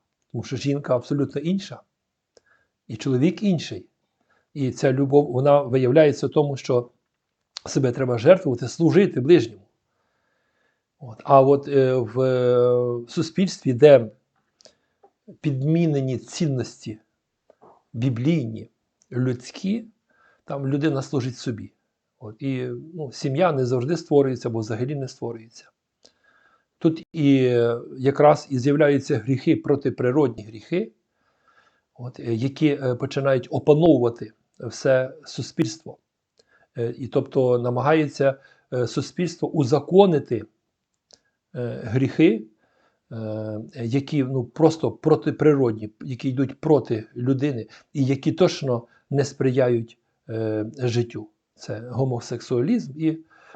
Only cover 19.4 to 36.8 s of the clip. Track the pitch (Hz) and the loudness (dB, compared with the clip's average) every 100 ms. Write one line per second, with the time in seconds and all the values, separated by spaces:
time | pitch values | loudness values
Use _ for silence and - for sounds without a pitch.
19.4 | - - 190 233 220 _ _ _ _ _ | -10 -10 -6 -6 -8 _ _ _ _ _
20.4 | _ 143 135 143 156 135 135 147 123 123 | _ -6 -4 0 0 -2 -4 -4 -4 -6
21.4 | - 104 101 _ _ _ _ _ 107 110 | -8 -8 -12 _ _ _ _ _ -20 -10
22.4 | 135 131 127 120 151 175 143 - 151 135 | -8 -6 -6 -10 -12 -12 -12 -8 -4 0
23.4 | 180 143 123 127 127 170 - 147 135 120 | 0 2 0 0 -2 -4 2 2 2 0
24.4 | 123 113 110 110 127 147 131 - 120 113 | -4 -6 -6 -6 -6 -6 -10 -10 -12 -12
25.4 | 113 - - _ _ _ _ _ _ _ | -16 -20 -20 _ _ _ _ _ _ _
26.4 | _ _ _ _ 170 160 - 160 143 135 | _ _ _ _ -2 -2 -8 -2 2 4
27.4 | 127 120 117 117 - - 131 139 147 147 | 4 2 0 -2 -8 -4 -2 4 6 4
28.4 | - 131 127 143 147 139 139 139 104 131 | 0 -2 0 4 4 2 0 -4 0 -2
29.4 | - 156 - 139 139 - 123 131 139 110 | 2 0 0 0 0 -2 0 2 0 -2
30.4 | 104 113 - 170 220 _ _ _ _ _ | -14 -18 -8 -6 -6 _ _ _ _ _
31.4 | _ _ _ _ _ _ 123 - 123 113 | _ _ _ _ _ _ -18 -12 -6 -4
32.4 | 135 139 156 143 131 123 131 - 139 131 | -4 0 0 0 -2 -4 -4 -2 0 0
33.4 | 123 - - 151 170 139 120 117 110 _ | -2 -4 2 4 6 4 2 -2 -14 _
34.4 | _ _ 117 - 143 131 131 - - - | _ _ -14 -4 0 2 0 -8 -16 -12
35.4 | 117 - 113 - - - _ _ _ _ | -10 -4 -4 -4 -16 -20 _ _ _ _
36.4 | _ _ _ - | _ _ _ -8